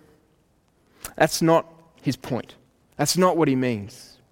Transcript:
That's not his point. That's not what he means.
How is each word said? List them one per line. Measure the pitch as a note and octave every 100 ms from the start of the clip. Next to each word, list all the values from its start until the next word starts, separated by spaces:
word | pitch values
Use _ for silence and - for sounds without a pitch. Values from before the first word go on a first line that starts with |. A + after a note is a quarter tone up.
| _ _ _ _ _ _ _ _ _ _ - -
That's | D#3+ -
not | E3 E3 - - _ _
his | - -
point. | - A#2 - - _ _ _ -
That's | D3 E3+
not | F#3 E3
what | D3
he | C3
means. | B2+ A2 G2+ - - - _